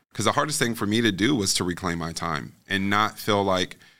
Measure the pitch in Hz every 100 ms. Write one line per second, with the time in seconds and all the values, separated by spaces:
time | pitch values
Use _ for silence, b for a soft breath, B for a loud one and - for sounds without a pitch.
0 | b - 107 143 151 - 120 113 101 110
1 | 117 90 113 135 95 - 90 85 90 85
2 | 82 82 85 73 57 - - 98 98 104
3 | 107 - - 104 98 92 90 - B